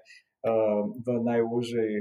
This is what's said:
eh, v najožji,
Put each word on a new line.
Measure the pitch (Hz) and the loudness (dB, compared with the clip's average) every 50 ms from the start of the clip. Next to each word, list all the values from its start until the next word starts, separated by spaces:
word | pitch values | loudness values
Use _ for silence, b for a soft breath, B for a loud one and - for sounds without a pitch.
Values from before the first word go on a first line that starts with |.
| B B B B B B B _ - | B B B B B B B _ -2
eh, | 113 113 110 107 107 104 104 104 104 - | 0 2 2 2 2 2 0 0 -2 -6
v | 123 113 123 120 117 | -6 -4 -2 -2 0
najožji, | 117 120 117 117 117 117 120 123 120 117 120 117 110 110 104 104 | 0 0 2 2 0 0 0 -2 -4 -2 -2 -2 0 0 -2 -2